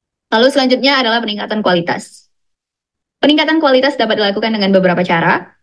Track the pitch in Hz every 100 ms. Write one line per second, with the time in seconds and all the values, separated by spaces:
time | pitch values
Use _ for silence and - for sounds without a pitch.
0 | _ _ _ 226 254 269 262 247 262 277
1 | 233 226 220 208 208 214 196 180 170 -
2 | - - _ _ _ _ _ _ _ _
3 | _ _ 277 302 311 320 294 262 285 294
4 | 220 214 202 202 220 220 196 196 180 175
5 | 180 170 170 359 - _